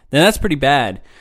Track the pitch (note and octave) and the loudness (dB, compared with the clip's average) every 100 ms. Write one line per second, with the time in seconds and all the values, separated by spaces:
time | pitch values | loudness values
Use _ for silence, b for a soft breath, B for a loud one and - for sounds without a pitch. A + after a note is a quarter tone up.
0 | b C#3 F#3+ - G#3+ D3 C3+ C#3+ A2 F#2 | b 2 2 2 -4 -2 0 0 -2 -8
1 | b b | b b